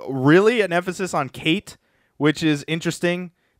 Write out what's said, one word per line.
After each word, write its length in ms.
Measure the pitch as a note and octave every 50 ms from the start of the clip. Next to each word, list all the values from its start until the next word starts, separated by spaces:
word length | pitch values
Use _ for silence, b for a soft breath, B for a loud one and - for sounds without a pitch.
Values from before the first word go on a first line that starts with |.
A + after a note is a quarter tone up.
| -
really 540 | A2 C3+ C3 B2+ D3 D#3+ F#3 G#3 A3 B3 A3+
an 120 | G3+ F3 E3+
emphasis 400 | F3 F3+ F#3+ F3 - F#3+ F3 -
on 160 | D#3+ C#3 B2+
Kate, 480 | - - - D#3+ E3 G#3 - - - _ _ _ _ _ _ _ _
which 240 | - C#3 D#3 D3 -
is 240 | E3 D#3 D3 C#3+ C#3+
interesting 640 | - D#3+ E3 D#3 E3+ D3+ - F3+ F3 F3 F3+ F3+ E3+ _ _ _ _ _